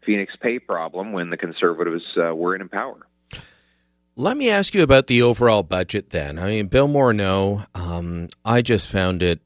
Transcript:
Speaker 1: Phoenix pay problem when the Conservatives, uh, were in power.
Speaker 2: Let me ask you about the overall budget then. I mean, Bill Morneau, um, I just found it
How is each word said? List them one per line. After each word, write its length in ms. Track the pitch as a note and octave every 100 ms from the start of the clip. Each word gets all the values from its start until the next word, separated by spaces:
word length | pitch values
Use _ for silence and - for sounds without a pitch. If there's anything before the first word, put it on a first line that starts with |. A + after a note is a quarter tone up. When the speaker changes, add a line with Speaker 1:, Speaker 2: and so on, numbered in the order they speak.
| -
Speaker 1:
Phoenix 300 | G#2 G2 -
pay 240 | A#2+ A#2+
problem 520 | _ F2+ E2 F2 G2+
when 180 | G2+ E2+
the 60 | E2+
Conservatives, 680 | F2 E2 F2+ E2 F2 E2 - -
uh, 180 | E2+
were 200 | D#2+ F2
in 140 | F#2+ F#2+
power. 300 | G2+ B2+ - - _ _ - - _ _ _ _ _ _
Speaker 2:
Let 220 | - D3+ C4+
me 120 | C4
ask 240 | G#3 G3
you 100 | G#3
about 240 | D3+ C3+ C3+
the 120 | A#2+
overall 420 | A#2+ A2 A#2+ G#2+
budget 460 | E2 F#2 F#2 G#2 -
then. 280 | F2+ D2 D2+
I 80 | F#2
mean, 220 | G#2+ G2+
Bill 180 | C3 C#3
Morneau, 800 | C#3+ C3 G#2+ G2 F#2+ G2 G2+ G2+
um, 540 | - F2 E2+ E2+ E2+ E2+ -
I 180 | G#2+ A#2+
just 240 | A#2+ A2 -
found 360 | G2 F#2 F#2
it 180 | F2+ E2+